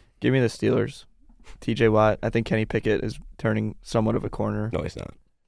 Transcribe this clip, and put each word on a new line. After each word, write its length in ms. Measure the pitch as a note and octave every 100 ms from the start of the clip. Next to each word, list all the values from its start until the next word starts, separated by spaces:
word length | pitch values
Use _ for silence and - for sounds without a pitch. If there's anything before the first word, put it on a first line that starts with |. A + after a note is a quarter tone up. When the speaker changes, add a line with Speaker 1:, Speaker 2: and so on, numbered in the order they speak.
| - _
Speaker 1:
Give 140 | B2
me 80 | C3
the 60 | A#2
Steelers. 580 | - A2 A#2+ A2+ - - _ - - - -
T 120 | -
J 140 | A2 A#2
Watt. 320 | G#2+ G#2+ G2+
I 80 | A2
think 160 | A#2 A2
Kenny 200 | A2 G#2+
Pickett 360 | A2+ G#2+ G#2 -
is 140 | - - -
turning 380 | A2+ A2 G#2+ -
somewhat 340 | - A#2 A2 A2
of 100 | G#2
a 40 |
corner. 400 | - G#2+ G#2 G#2+
Speaker 2:
No, 80 | -
he's 160 | - -
not. 160 | - - _ _